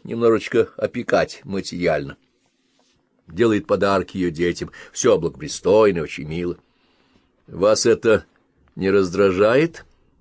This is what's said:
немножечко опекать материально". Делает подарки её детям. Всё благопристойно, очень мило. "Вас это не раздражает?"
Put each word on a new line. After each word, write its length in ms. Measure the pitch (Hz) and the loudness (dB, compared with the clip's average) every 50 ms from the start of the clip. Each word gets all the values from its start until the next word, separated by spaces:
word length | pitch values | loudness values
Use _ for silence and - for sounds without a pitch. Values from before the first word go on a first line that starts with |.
| - | -4
немножечко 680 | 113 117 113 117 113 113 104 - - - 117 107 - - | -8 -4 0 2 2 2 2 0 0 0 0 0 0 -2
опекать 680 | - 107 104 - 123 113 - - 90 80 - - - - | -6 -6 -4 -4 -8 -4 0 0 0 0 -2 -6 -12 -12
материально". 720 | 95 98 95 92 - 87 87 87 85 78 73 71 69 69 - _ _ _ _ _ _ _ _ _ _ _ _ _ _ _ _ _ _ _ _ _ | -8 -8 -8 -8 -8 -6 -4 -2 -2 -2 -2 -4 -8 -14 -18 _ _ _ _ _ _ _ _ _ _ _ _ _ _ _ _ _ _ _ _ _
Делает 400 | - 80 - 117 113 107 101 101 | -12 -2 0 2 2 2 0 0
подарки 500 | - 101 95 98 98 98 95 87 - - | -2 0 0 2 2 2 0 -2 -4 -4
её 140 | 95 90 87 | -4 -4 -4
детям. 400 | 78 78 87 87 85 - 87 - - - - - | -2 -2 -2 -2 -2 -4 -10 -12 -12 -18 -20 -14
Всё 260 | - - - 185 - | -8 -2 2 2 2
благопристойно, 840 | 85 80 80 69 64 76 71 - - - 85 101 107 110 104 92 82 | 2 0 -4 -8 -10 -12 -12 -12 -4 0 2 4 4 4 4 2 -2
очень 260 | 76 73 - - 71 | -6 -8 -10 -12 -10
мило. 300 | 76 80 87 87 87 85 - _ _ _ _ _ _ _ _ _ _ _ _ _ _ _ _ _ | -8 -8 -6 -6 -8 -8 -10 _ _ _ _ _ _ _ _ _ _ _ _ _ _ _ _ _
"Вас 380 | - - - 95 104 107 - - | -18 -4 0 2 2 2 2 2
это 400 | 117 110 - - 113 107 85 - _ _ _ _ _ _ _ _ _ _ | 2 0 2 2 2 2 2 0 _ _ _ _ _ _ _ _ _ _
не 140 | 76 92 95 | -4 0 2
раздражает?" 960 | 101 101 95 87 85 98 101 95 90 92 104 110 120 139 160 165 - - - _ _ _ _ _ _ _ | 2 2 2 2 2 2 2 2 4 2 2 4 4 2 0 -2 -4 -12 -20 _ _ _ _ _ _ _